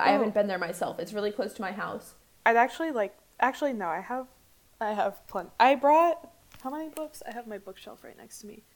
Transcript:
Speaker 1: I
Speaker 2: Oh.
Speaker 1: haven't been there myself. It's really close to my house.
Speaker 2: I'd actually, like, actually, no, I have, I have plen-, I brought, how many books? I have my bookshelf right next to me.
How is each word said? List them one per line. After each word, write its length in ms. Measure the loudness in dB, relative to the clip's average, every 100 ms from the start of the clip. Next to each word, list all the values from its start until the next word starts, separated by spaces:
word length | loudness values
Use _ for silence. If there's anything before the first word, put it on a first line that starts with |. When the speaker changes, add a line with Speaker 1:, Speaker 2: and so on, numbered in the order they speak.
| 6
Speaker 1:
I 60 |
Speaker 2:
Oh. 20 |
Speaker 1:
haven't 200 | 4 2
been 140 | 0 0
there 100 | -2
myself. 400 | -4 -4 -6 -6
It's 140 | -8
really 220 | -4 -4
close 200 | -4 -6 -6
to 60 |
my 120 | -8
house. 400 | -6 -8 -8 -14 -20 _ _ 4
Speaker 2:
I'd 120 | 4
actually, 340 | 4 0 -4
like, 240 | -2 -4 -6 _ -2
actually, 320 | -2 0 -2
no, 160 | -2 -4
I 140 | -4
have, 260 | -6 -8 -10 _ _ _ _ -6
I 100 | -4
have 340 | 0 -2 -4 -10
plen-, 240 | -10 -4 4
I 140 | 6 6
brought, 540 | 6 6 6 2 -6 -20 _ -16
how 80 | -12
many 200 | -10 -10
books? 340 | -10 -12 -12 -14
I 80 |
have 140 | -12 -12
my 100 | -12
bookshelf 460 | -14 -18 -18 -18
right 140 | -20 -20
next 220 | -20 -20
to 80 | -18
me. 160 | -20 -20